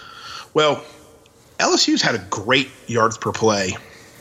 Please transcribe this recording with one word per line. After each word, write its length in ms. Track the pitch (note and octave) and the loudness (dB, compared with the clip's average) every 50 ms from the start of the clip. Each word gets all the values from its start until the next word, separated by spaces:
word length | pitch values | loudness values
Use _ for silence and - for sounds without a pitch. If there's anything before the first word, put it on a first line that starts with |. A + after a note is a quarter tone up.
| - - - - - - - - - - - | -20 -20 -20 -18 -18 -16 -16 -16 -10 -4 0
Well, 300 | D3+ D#3 D3 C3+ - - - - - - - - - _ _ _ _ _ _ - - | 2 4 2 2 0 -4 -14 -20 -20 -20 -20 -20 -20 _ _ _ _ _ _ -4 -2
L 140 | - C#4 F#4 | 0 2 2
S 140 | C#4 - | 2 2
U's 140 | D4 D#4 A#3 | 2 2 2
had 140 | - D3 B2 | 2 0 -2
a 100 | G2+ F#2 G2 | -2 -4 -6
great 400 | - A2+ F#2+ A2+ C3 C#3+ C3 - - - - | -8 -6 -2 0 2 2 0 -2 -10 -16 -10
yards 300 | - A#2 A#2 A2 A2+ A2 | -4 0 2 2 2 0
per 140 | - - G#2+ | -2 -6 -6
play 460 | G2 - A2+ A2 G#2 G2+ F#2+ F#2+ G2 - - - - - - - - - | -4 0 2 2 2 2 -2 -4 -6 -8 -12 -18 -20 -20 -20 -20 -20 -16